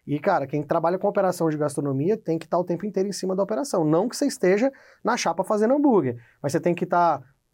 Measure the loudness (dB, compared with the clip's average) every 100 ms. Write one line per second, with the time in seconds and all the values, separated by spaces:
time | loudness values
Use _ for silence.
0 | -6 -2 0 0 0 -4 -2 0 0 0
1 | 0 0 0 0 -2 0 -2 -2 -2 -2
2 | 0 -2 -2 -4 -2 -2 -2 -4 -4 -4
3 | -4 -4 -4 -2 -2 -4 -2 0 2 2
4 | 0 -2 -4 0 2 4 2 -2 -14 _
5 | -4 -2 -2 -2 -2 2 2 4 4 4
6 | 2 -4 -12 _ -4 -2 0 -2 0 2
7 | 2 2 -6 _ _